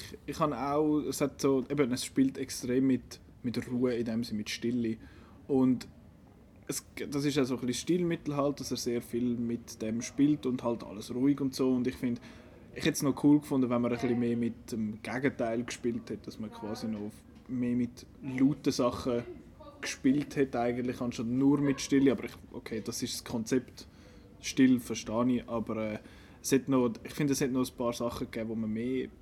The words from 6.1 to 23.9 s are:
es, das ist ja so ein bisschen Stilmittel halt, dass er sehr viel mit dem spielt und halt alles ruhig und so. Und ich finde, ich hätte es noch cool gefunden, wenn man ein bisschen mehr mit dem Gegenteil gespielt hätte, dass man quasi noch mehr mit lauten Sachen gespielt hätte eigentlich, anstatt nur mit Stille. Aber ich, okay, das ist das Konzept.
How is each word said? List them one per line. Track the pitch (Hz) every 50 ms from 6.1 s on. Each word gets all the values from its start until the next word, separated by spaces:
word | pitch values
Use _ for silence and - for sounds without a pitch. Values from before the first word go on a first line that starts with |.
| - - - - - - - - - - -
es, | - 143 - - - - - 113 -
das | - 143 143
ist | 147 135
ja | 147 135
so | 123 131
ein | 113
bisschen | - 123 120 - -
Stilmittel | - 170 180 180 170 170 165 - 151 147
halt, | 143 139 143 139 -
dass | 135 - 131
er |
sehr | 120 - 123 120 120
viel | 117 - - 120 123 123 120
mit | 117 120 117 117 117 - - - -
dem | 113 110 110 117 120
spielt | - - - 139 147 147 147 -
und | 131 123 127 -
halt | 120 117 107 -
alles | - 92 101 107 - 127
ruhig | 123 127 143 143 139
und | 143 135 131
so. | - 135 131 127
Und | 127 123
ich | 127 123
finde, | - - 123 120 120 - - - - - - - - - - -
ich | - -
hätte | 160 151
es | - 156
noch | 139 127 - -
cool | 147 147 147
gefunden, | 147 - 147 135 127 120
wenn | 123 120
man | 120 120 120
ein | 120
bisschen | - 123 120 120
mehr | 120 117 117
mit | 117 120 117 113 - - - 127
dem | 113 110 107 110 107 -
Gegenteil | - 107 131 131 135 - - 120 113 117 117 120
gespielt | 117 - - - 123 117 123 - -
hätte, | 117 101 -
dass | - - -
man | 110 107
quasi | - - - 104 110 113 - 113
noch | 110 104 104 107 - - - - - - -
mehr | - 127 123 123 120 123
mit | 123 123 120 - - - - - - -
lauten | 139 127 131 139 135 151 - - 139 123
Sachen | - 131 120 - - - 131 120 120 120 - - - - - - - - - - -
gespielt | - - - - - 139 131 147 143 - -
hätte | 151 139 135 - 120
eigentlich, | 117 123 120 123 123 123 127 -
anstatt | 131 120 120 - 120
nur | 113 120 131 135 139 143 143
mit | 143 143 135 -
Stille. | - - 139 135 139 135 120
Aber | 104 -
ich, | 117 - - - - -
okay, | - - - 120 110 147
das | 240 226 - -
ist | - -
das | - -
Konzept. | - - - 220 - - 127 - - - - - -